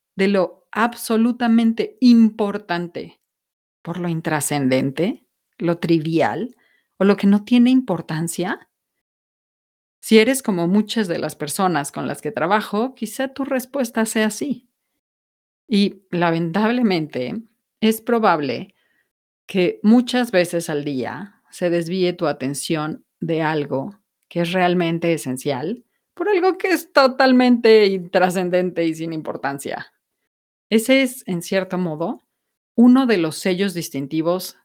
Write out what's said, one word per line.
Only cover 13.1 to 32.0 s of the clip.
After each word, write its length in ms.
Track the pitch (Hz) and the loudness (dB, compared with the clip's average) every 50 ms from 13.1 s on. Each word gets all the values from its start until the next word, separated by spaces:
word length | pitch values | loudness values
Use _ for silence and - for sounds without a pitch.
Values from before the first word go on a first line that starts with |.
| - - 262 269 | -6 -8 -8 -8
tu 180 | 262 - 269 | -6 -8 -6
respuesta 580 | 269 269 254 240 - - 277 247 240 - 233 220 | -4 -4 -6 -6 -6 -6 -6 -6 -4 -2 -4 -4
sea 240 | 220 - 220 220 214 | -2 0 -2 -2 -2
sí. 420 | - - 269 294 - - _ _ _ _ _ _ _ _ _ _ _ _ _ _ _ _ _ _ _ _ _ - | -2 -4 -6 -6 -6 -8 _ _ _ _ _ _ _ _ _ _ _ _ _ _ _ _ _ _ _ _ _ -2
Y 300 | 220 196 202 185 - - _ - | 0 2 2 0 -2 -6 _ -6
lamentablemente, 1300 | - 170 175 170 165 165 170 165 165 202 220 220 240 247 240 202 180 165 156 143 - 127 127 139 151 226 - _ _ _ _ _ _ - | -2 0 0 0 0 0 -2 -2 -2 0 0 0 0 0 0 0 0 0 -2 -4 -6 -8 -6 -6 -8 -10 -12 _ _ _ _ _ _ -2
es 200 | 214 220 220 220 | 0 0 0 0
probable 760 | - - 233 226 220 196 170 156 147 131 113 - - - _ _ _ _ _ _ _ _ _ _ _ _ _ _ _ | -2 -2 -2 2 2 2 2 0 -2 -4 -6 -6 -8 -14 _ _ _ _ _ _ _ _ _ _ _ _ _ _ _
que 320 | - - 190 180 170 - - - | -6 -2 0 0 0 -2 0 4
muchas 480 | 208 233 247 247 240 247 254 240 240 | 4 4 4 4 2 -2 -2 -2 2
veces 360 | - 180 170 170 - 170 165 - | 2 2 2 2 -2 -6 -4 -4
al 160 | 156 147 143 | -6 -4 -4
día 560 | 151 139 131 113 110 110 143 208 - _ _ _ _ | -4 -4 -4 -6 -6 -8 -10 -12 -16 _ _ _ _
se 180 | - - 180 175 | -10 -4 -2 0
desvíe 420 | 170 175 165 165 185 190 180 175 | 0 0 -2 -2 -2 0 0 -2
tu 140 | 175 180 175 | -2 -2 -2
atención 800 | 147 143 - 131 135 143 139 - - 165 156 151 156 - - _ _ _ - | -4 -2 -4 -6 -6 -6 -6 -4 -4 -4 -4 -4 -6 -8 -10 _ _ _ -10
de 220 | 170 160 165 160 | -6 -4 -2 -2
algo 580 | 160 156 160 151 143 147 151 135 131 202 - _ _ _ _ _ _ _ | 0 0 -2 -2 -4 -4 -4 -6 -6 -8 -12 _ _ _ _ _ _ _
que 120 | - 170 | -4 -4
es 120 | 170 170 | -4 -2
realmente 600 | 180 185 180 180 175 180 170 165 170 165 170 170 | 0 0 2 2 2 2 0 0 -2 -2 0 0
esencial 720 | 165 151 - 131 127 131 - 143 135 127 143 180 247 247 _ _ _ _ _ _ _ | -2 -2 -2 -6 -8 -6 -4 -4 -4 -4 -4 -6 -8 -8 _ _ _ _ _ _ _
por 140 | - 339 415 | -6 -2 0
algo 300 | 415 349 349 381 359 370 | 0 2 2 0 0 0
que 120 | - 381 | -2 -2
es 220 | 349 277 - - | -2 -2 -4 0
totalmente 920 | - 294 262 254 262 - 269 262 254 247 254 247 247 226 233 220 220 220 208 | 2 4 4 4 4 4 4 4 6 6 6 4 4 4 6 6 6 6 6
intrascendente 960 | 196 190 185 175 170 - 185 175 185 175 190 180 175 180 180 180 180 170 170 170 | 4 0 -2 -6 -2 0 2 2 2 0 -2 -2 0 0 0 0 -2 -2 -2 -2
y 120 | 165 160 | -2 -2
sin 160 | 160 165 165 | -4 -8 -8
importancia. 800 | 165 156 147 - - - - 139 139 139 - - - - - - _ _ _ _ _ _ _ _ _ _ _ _ _ _ _ - | -8 -8 -8 -8 -10 -8 -8 -8 -8 -8 -10 -10 -10 -10 -12 -18 _ _ _ _ _ _ _ _ _ _ _ _ _ _ _ 0
Ese 320 | 214 226 226 - 262 269 | 0 0 2 4 2 2
es, 200 | 269 254 254 - - | 2 0 -4 -10 -8
en 140 | - 180 170 | -8 -8 -6
cierto 380 | - - 202 196 185 185 190 180 | -6 -2 -2 -2 -2 -2 -4 -4
modo, 480 | 180 165 151 151 | -4 -4 -4 -4